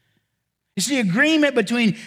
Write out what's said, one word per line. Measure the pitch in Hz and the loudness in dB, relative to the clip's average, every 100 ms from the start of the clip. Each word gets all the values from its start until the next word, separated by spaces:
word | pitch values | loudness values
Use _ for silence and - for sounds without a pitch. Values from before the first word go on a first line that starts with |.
| _ _ _ _ _ _ _ - | _ _ _ _ _ _ _ -8
You | |
see, | 185 277 | -4 -2
agreement | 208 190 294 320 285 254 | 0 0 2 2 2 0
between | 196 240 226 - | -2 0 0 0